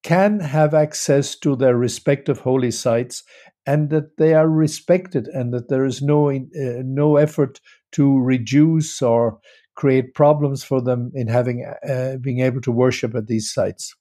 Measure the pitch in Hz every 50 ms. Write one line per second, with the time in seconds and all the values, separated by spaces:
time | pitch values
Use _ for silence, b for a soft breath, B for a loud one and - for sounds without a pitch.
0 | - - 165 185 196 208 214 208 170 139 135 156 156 151 156 156 151 151 - -
1 | - - 139 143 139 - - - - 147 139 120 135 127 123 120 123 117 117 -
2 | _ 147 143 139 - - 135 - - 131 131 135 127 120 113 - - 123 117 120
3 | 127 123 - - _ b b b b b b _ _ - 143 151 151 143 156 156
4 | 147 - _ - 160 160 160 156 156 160 156 156 156 151 - - _ - 175 180
5 | 185 185 - 135 104 - - 135 123 120 123 120 113 - 139 131 135 135 120 117
6 | 143 143 147 147 147 143 139 135 131 - - 156 135 123 120 123 131 131 131 139
7 | 147 151 147 147 151 151 - - 143 123 - - b b b b b _ - -
8 | 139 139 135 135 123 127 131 123 113 104 131 143 151 165 165 160 151 - - -
9 | 135 120 117 117 120 113 110 b b b b b b b _ - - 139 131 131
10 | 127 - _ - 147 147 151 147 147 139 139 131 - - 135 131 120 127 127 123
11 | 123 123 - 135 120 110 117 123 120 127 120 123 - - - - - 151 135 127
12 | 127 131 135 131 123 131 123 127 131 131 123 135 117 131 117 120 127 131 123 -
13 | - 113 110 120 107 - 113 113 107 - - - 95 95 95 - - - _ _